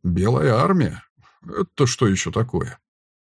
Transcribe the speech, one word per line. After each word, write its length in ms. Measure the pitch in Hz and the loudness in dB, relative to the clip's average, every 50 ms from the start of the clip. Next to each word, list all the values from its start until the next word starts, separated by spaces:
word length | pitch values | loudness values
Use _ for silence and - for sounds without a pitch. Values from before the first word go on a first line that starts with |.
| - | -4
«Белая 520 | 90 85 90 95 110 123 139 - - 107 | -2 0 0 2 2 2 2 2 2 2
армия? 480 | 113 156 170 190 180 135 80 80 - - _ _ _ _ _ _ _ - | 2 2 2 2 2 2 0 -2 -6 -14 _ _ _ _ _ _ _ -18
Это 400 | - - - 190 - _ - 139 | -10 -8 -6 -6 -6 _ 0 0
что 220 | 123 - - 127 101 | 0 2 2 0 2
еще 220 | 95 92 - 85 | 2 0 -2 -2
такое?» 480 | 82 110 117 123 - 85 80 - - - _ _ _ _ _ _ _ _ | -2 -2 -2 -2 -2 -4 -4 -6 -10 -16 _ _ _ _ _ _ _ _